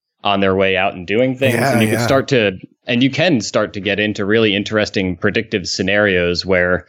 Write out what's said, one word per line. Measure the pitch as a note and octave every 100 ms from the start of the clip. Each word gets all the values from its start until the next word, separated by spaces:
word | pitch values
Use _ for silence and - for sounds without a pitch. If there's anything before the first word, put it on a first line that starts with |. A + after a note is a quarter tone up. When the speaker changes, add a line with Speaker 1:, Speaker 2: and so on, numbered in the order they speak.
| _ _
Speaker 1:
on | G2+ G2+
their | G2 F#2+
way | F#2+ F#2
out | G2
and | F#2 F2
doing | G#2 C3 B2+
things? | C3+
Speaker 2:
Yeah, | A2+ C3+
Speaker 1:
And | A#2+
you | A2
can | A2
Speaker 2:
yeah. | A#2
Speaker 1:
start | C3+ -
to, | B2+ G#2 F#2 - _ -
and | A#2+
you | C3
can | C3+ F3+ C3
start | G2 A#2 G#2
to | G2+
get | G2 G2
into | G#2+ G2+
really | G2 A2+ A2 G2
interesting | G#2 G#2+ G2+ A2 F#2 F2
predictive | G#2+ F2+ - G#2 F2
scenarios | - F#2+ G#2 G#2 F2+ F2 F2
where | F2 F#2 F2+ F2+